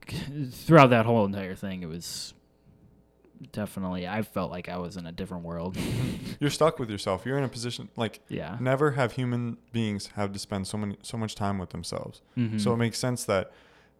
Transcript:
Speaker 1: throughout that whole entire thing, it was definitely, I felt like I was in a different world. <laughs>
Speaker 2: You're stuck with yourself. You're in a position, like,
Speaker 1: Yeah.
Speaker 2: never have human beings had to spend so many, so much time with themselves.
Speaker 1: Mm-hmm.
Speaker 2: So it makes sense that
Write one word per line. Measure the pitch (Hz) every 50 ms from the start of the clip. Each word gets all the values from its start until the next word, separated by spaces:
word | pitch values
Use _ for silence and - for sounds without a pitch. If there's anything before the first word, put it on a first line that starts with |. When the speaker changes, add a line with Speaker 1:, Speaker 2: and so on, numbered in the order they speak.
| - - - - - 135 143 151 135 127 120
Speaker 1:
throughout | - - - 165 151 135 123
that | 123 113 110
whole | 120 117 113 101
entire | 98 101 98 95 92 95
thing, | - 104 98 92 92 87
it | 78
was | 82 87 82 - - - - - - _ _ _ _ _ _ - - - - - - - _ _ _ _ _ - - - - -
definitely, | - 107 104 95 - 98 95 90 92 92 90
I | 90 101 110
felt | 107 - - 98 90 78
like | 85 90 - -
I | 87
was | 90 87 85 -
in | 90 85
a | 82
different | 87 95 95 90 90 87 82
world. | 85 85 85 85 92 92 90 - - - 113 127 -
<laughs> | - - - - - -
Speaker 2:
You're | 147 143
stuck | - - 151 165 - -
with | 123 110
yourself. | 104 95 - 104 95 90 -
You're | 123 135
in | 143 139
a | 117
position, | 113 117 117 123 117 - - - -
like, | 123 117 104 - - _ -
Speaker 1:
Yeah. | 107 - - 82 92 120
Speaker 2:
never | 123 131 135 135 151 151
have | 127 139 127 110 -
human | 131 127 123 120 120 120 117 117 - - _ -
beings | 117 113 107 101 98 - - -
had | 104 101 98 98
to | 98
spend | - - 104 95 95
so | - -
many, | 107 104 101 98 -
so | - - -
much | 113 110 107 -
time | - 104 98 101
with | 95 90 -
themselves. | - 87 87 - - - - - - - _ _ -
Speaker 1:
Mm-hmm. | 123 117 110 107 107
Speaker 2:
So | 104 123 117
it |
makes | 117 117 113 -
sense | - - 127 123 117 -
that | - 101 92 90 - - - - - - - _ _ _